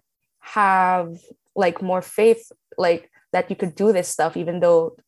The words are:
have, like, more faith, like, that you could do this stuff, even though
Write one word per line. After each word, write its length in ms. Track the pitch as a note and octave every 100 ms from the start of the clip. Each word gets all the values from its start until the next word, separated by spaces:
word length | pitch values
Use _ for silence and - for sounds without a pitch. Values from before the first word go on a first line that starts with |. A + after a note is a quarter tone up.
| _ _ _ _
have, 760 | - G#3+ G3 F#3+ F#3 F#3 E3+ E3+ _ - _
like, 260 | - F3+ -
more 180 | F#3 F#3
faith, 500 | F3+ - A3+ A3+ - _ _ -
like, 340 | F3+ E3+ - _ _
that 160 | F3+ F3+
you 60 |
could 200 | F#3+ F3+
do 160 | D3+ G#3
this 140 | F#3+ E3
stuff, 280 | - D#3+
even 240 | E3+ E3+ F3
though 360 | F3 E3+ E3 -